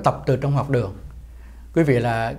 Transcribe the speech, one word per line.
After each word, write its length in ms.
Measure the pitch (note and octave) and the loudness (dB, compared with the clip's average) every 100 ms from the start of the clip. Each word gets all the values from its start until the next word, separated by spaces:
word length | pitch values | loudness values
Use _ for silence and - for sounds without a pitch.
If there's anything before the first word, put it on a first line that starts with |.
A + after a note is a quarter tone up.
tập 200 | C#3+ - - | 2 2 0
từ 120 | B2+ | 0
trong 140 | C#3+ | 2
học 180 | C#3 C3+ | 0 2
đường. 280 | B2+ G2+ - - - - - - - - E3 | 0 0 -6 -14 -16 -18 -20 -20 -20 -2 2
Quý 80 | |
vị, 160 | D#3 A#2+ | 4 4
là 340 | A#2 A#2 A2+ | 2 0 -2